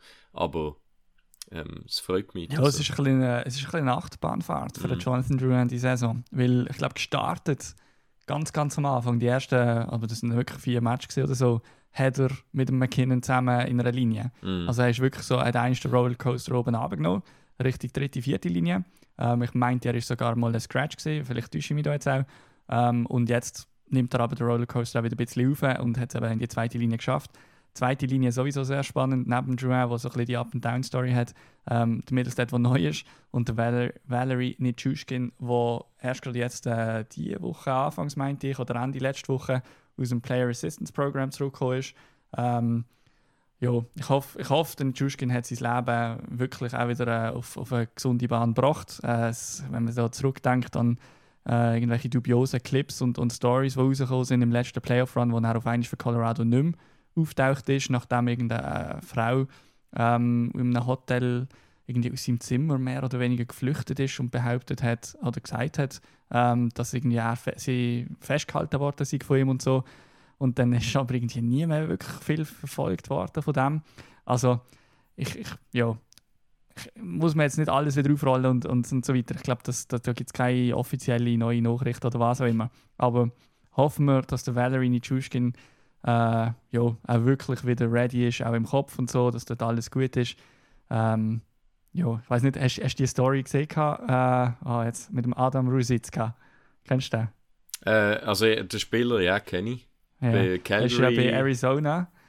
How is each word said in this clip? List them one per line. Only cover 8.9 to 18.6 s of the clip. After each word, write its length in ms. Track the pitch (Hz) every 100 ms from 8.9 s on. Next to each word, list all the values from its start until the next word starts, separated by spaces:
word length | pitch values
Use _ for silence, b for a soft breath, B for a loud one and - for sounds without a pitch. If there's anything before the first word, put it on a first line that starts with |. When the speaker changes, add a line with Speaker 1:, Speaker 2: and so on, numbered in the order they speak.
| 127 120 117
Speaker 2:
die 80 | 120
ersten, 280 | 131 - 127
aber 520 | 120 117 117 117 110
das 120 | 113
sind 160 | 120 117
wirklich 240 | 120 -
vier 220 | - 120
Matches 280 | 117 123 -
gewesen 160 | - 135
oder 100 | 127
so, 260 | 123 117 b b b
hat 260 | - 131 131
er 100 | 131 135 _
mit 180 | 143 131
dem 80 | 131
McKinnon 440 | 127 - 131 127
zusammen 380 | - 127 127 120 120
in 120 | 123
einer 120 | 123
Linie. 400 | 123 120 110 123 -
Speaker 1:
Mhm. 260 | 92 92 87
Speaker 2:
Also 140 | 120
er 60 | 123
ist 100 | 117
wirklich 240 | 131 - -
so, 100 | 127
er 100 | 123
hat 100 | 117
einst 280 | 123 123
den 80 | -
Rollercoaster 600 | 123 123 120 123 120 -
oben 220 | 123 117 113
runtergenommen, 480 | 135 147 156 190 - b b -
Richtung 280 | 127 123 123
dritte, 280 | - 139 135
vierte 280 | 120 190 175
Linie. 340 | 175